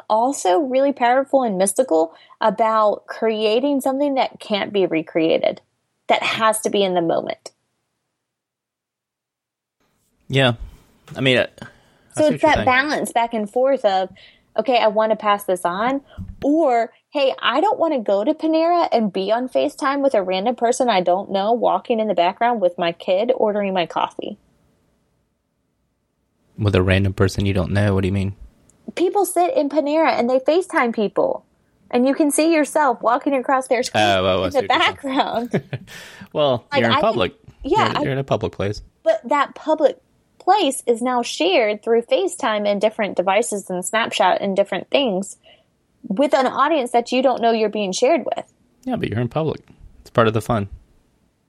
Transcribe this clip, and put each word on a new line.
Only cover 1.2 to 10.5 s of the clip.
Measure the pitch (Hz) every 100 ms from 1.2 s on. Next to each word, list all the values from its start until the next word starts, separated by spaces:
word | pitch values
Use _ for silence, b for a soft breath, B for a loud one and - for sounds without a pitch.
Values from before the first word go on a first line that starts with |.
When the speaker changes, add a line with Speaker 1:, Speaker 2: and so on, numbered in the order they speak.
| 269 277
Speaker 1:
and | 247 185
mystical | 196 - 262 320 320 B B B
about | 220 208 220 220 214 - -
creating | - 226 214 214 226 277 285
something | 269 269 294
that | 262 220 -
can't | - 202 -
be | 202 175
recreated, | 160 160 175 160 - - - _ _ _ _ -
that | 233
has | - - 220 220
to | 220
be | 208
in | 196
the | 180
moment. | 165 156 - - - _ _ _ _ _ _ _ _ _ _ _ _ _ _ _ _ _ _ _ _ _ _ _ _ _ _ _ _
Speaker 2:
Yeah. | 135 131